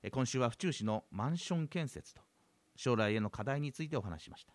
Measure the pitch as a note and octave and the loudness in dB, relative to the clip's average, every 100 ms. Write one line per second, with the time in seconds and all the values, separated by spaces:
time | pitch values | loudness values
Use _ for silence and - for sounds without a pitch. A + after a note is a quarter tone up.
0 | G#2 C3 B2+ C3 B2 A2+ F#3 C#3+ G#2+ G#2+ | -2 0 2 2 0 2 -2 0 0 0
1 | - F#2+ B2 E3+ - F3 D#3 F3+ D3+ - | -2 -4 -2 -2 0 0 0 -2 -4 -6
2 | - - _ _ _ _ _ - C3 A#2 | -14 -20 _ _ _ _ _ -4 2 4
3 | G#2+ A2 G#2 - G#2+ C#3 D3 - D#3+ D3+ | 6 4 2 -2 -2 0 -2 -4 -2 -2
4 | G2 D#2+ - - - | -2 -6 -10 -18 -20